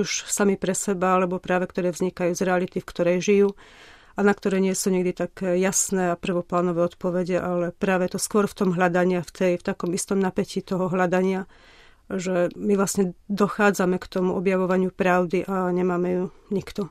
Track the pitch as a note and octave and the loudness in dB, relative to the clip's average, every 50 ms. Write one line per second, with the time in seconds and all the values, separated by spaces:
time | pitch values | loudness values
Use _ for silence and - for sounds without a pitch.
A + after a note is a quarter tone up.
0 | G3+ - - - - - - - G#3 G3+ G3 - - F3 F#3+ - - G#3 G3 F3 | 2 0 -2 -6 -6 -4 0 2 2 2 2 2 0 -2 -2 -2 -2 -2 -2 0
1 | F#3 F#3 F#3 F#3 F#3+ F3+ F#3 F3+ - - F3+ F3+ F#3 - - G3+ F3+ F3+ E3+ - | 2 2 4 4 2 2 -2 -4 -2 0 0 0 0 -2 -4 -2 -2 -2 -2 -2
2 | F#3 F3+ - - F3+ E3+ F3+ - F#3+ F#3 F3+ F3+ F#3 - - F3+ - - - - | -4 -4 -2 -2 -2 -2 0 0 0 0 0 0 0 -2 -6 -8 -8 -6 -2 0
3 | F3 E3+ F3+ F3+ E3+ G#3 G3+ G3 G3+ G3 G3+ - - - - - - - - - | 2 2 2 2 2 4 4 6 4 4 2 -4 -16 -20 -20 -20 -20 -20 -20 -20
4 | - - - - G3 G3+ G3+ - - G3+ F#3+ F#3+ F#3+ F#3+ F#3+ - - G3+ F#3+ F3+ | -20 -12 -4 2 2 2 2 2 0 -2 0 2 0 0 0 0 0 0 0 0
5 | F3+ F3+ F3+ - F3+ F3 - - F#3+ F3+ F3 F#3 F#3 G3 - - - - G3 F#3 | 0 -2 -2 -4 -6 -6 -6 -6 -4 0 0 2 2 2 0 0 -2 0 0 0
6 | F3+ F3 E3+ F3 - - F3 F3 F3 - F3+ F3+ F3+ F3+ E3+ E3+ F3 F3 - - | 0 0 -2 -2 -2 -4 -2 -2 -2 -2 0 0 0 0 0 0 0 -2 -2 -4
7 | - F#3 F3 F3+ F3+ E3+ F3+ E3+ E3 F3+ F3 F3 F3 F3 - - G#3 F#3+ F#3+ F3+ | -4 -2 -2 -2 -2 0 -2 -2 -2 -2 -2 -2 -2 -4 -4 -4 -2 0 0 2
8 | F3+ F3+ - F#3+ - - - G#3+ G3 - - - G#3 F#3+ F3 F3 F3+ F3 E3+ F3+ | 0 -2 -2 -4 -4 0 0 0 0 0 0 0 0 0 2 2 2 2 2 2
9 | F3+ F#3 F#3 F3 E3 - - - F#3+ F3+ F3 F3 - G3 F#3+ - - F3 E3+ G3 | 2 2 0 -2 -4 -6 -4 -2 0 0 0 0 -2 -6 -6 -4 -4 -4 -4 -4
10 | - - G#3 G3 F#3+ F#3 - - F#3 - - F#3+ - - F#3+ F3+ F#3 F3 F3 F#3 | -4 -2 0 0 0 0 0 -2 -4 -4 -4 -8 -6 -4 -4 -2 -2 -2 0 0
11 | F#3 F3 F3+ F#3 F#3 F#3+ F#3+ F#3 F#3 - - - - - - - - - - _ | 0 2 2 2 2 2 0 -2 -6 -10 -16 -20 -20 -20 -20 -20 -20 -20 -20 _
12 | _ - G3 F#3+ E3+ F#3+ F3+ F3 F3 E3 - F3+ F#3+ G#3 G3+ F#3+ G3+ - - - | _ -8 -8 -6 -4 -2 0 0 0 0 -2 -4 -2 0 2 2 2 0 0 0
13 | F#3+ F3+ - _ _ - G3+ - G#3 F#3 - - G#3 G3+ F#3+ - F#3 F3+ F#3 F#3 | 0 -2 -2 _ _ -4 0 0 0 0 2 2 2 2 4 2 2 0 0 0
14 | - - - F#3+ F#3 F#3 F3+ F#3+ F3+ G3 F#3+ F#3 F#3 F3 F#3 F#3 F#3 F3+ - - | -4 -6 -4 -2 0 0 0 0 0 0 0 2 2 2 2 2 0 0 0 0
15 | F#3 F3+ F3+ F3+ F3+ E3 G3 F3+ - - G3 F#3 F#3 F3+ F3 F3+ F3+ F#3 F3 F3 | 2 2 4 2 2 2 0 -2 -2 -2 -2 -2 0 0 0 0 0 0 0 0
16 | F3 F3+ F3+ F3+ F3+ - - - - - G#3 F#3 - - - - G3 D#3 | 0 0 0 -2 -2 -4 -8 -12 -10 -6 -4 -4 -4 -6 -8 -8 -8 -8